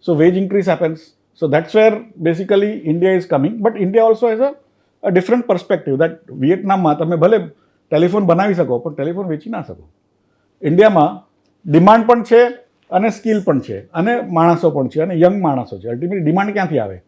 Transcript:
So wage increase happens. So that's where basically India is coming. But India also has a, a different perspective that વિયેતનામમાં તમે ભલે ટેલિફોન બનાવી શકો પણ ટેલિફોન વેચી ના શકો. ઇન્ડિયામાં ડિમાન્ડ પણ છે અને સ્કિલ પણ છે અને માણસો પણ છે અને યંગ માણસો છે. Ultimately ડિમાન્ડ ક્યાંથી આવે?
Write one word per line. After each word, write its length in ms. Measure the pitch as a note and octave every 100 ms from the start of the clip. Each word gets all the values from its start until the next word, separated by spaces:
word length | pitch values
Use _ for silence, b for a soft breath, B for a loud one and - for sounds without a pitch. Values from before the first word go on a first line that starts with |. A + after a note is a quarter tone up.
| -
So 120 | D#3+
wage 160 | D#3+ F3+
increase 260 | G3 G3+ F#3+
happens. 280 | D#3+ E3 D#3+ - _ _ _
So 100 | D#3
that's 240 | C#3+ E3 A3
where 160 | A3 A3 A#3 -
basically 720 | E3 E3 F#3+ G3+ G#3 G#3+ D#3+
India 240 | E3 F#3 F#3
is 180 | F3+ D3+
coming. 240 | C#3+ A3+
But 140 | G#3 G#3+
India 240 | F#3 G#3+
also 220 | A3+ A3 A#3
has 100 | A3
a, 120 | C4+ C#4+ _ _ _ _
a 80 | G3+
different 300 | F3+ F#3 A#3+ A#3+
perspective 460 | F#3 - F3+ - C3+
that 360 | E3 - _
વિયેતનામમાં 640 | - C3 F#3+ G3 F#3+ E3+ D3
તમે 180 | E3 E3+
ભલે 220 | E3+ A3 F3 - _ _ _
ટેલિફોન 340 | D3+ F3+ G3+ F#3+
બનાવી 280 | E3+ G3+
શકો 260 | F3+ C#3+ B2
પણ 140 | E3
ટેલિફોન 320 | C#3+ C#3 F3 F#3+
વેચી 240 | D3+ F#3+
ના 120 | A3
શકો. 280 | D#3 E2+ D#2 _ _ _ _ _ _ _
ઇન્ડિયામાં 720 | D#3+ E3+ G#3+ F#3 D3+ G3+ _ _ _ _ -
ડિમાન્ડ 360 | D3+ F3+ A3+ A3
પણ 160 | A#3+
છે 220 | A3 A#3 A#3+ B3 _ _ _
અને 180 | F#3 A3
સ્કિલ 340 | G#3+ A3+ G#3+
પણ 160 | F#3+ C#3+
છે 200 | A2 G2+
અને 420 | A#2 E3+ F#3+ A#3+
માણસો 480 | A3+ E3+ E3 E3+ E3+
પણ 180 | D3 C3
છે 140 | D3+
અને 180 | D#3+ F3
યંગ 220 | F3 G3+
માણસો 380 | F3 C3+ A2+ G2
છે. 80 | G#2
Ultimately 320 | A#2+ E3+ G3
ડિમાન્ડ 340 | D#3 F3+ G3+
ક્યાંથી 260 | G3+ F3+ C#3+
આવે? 220 | G#2 F#2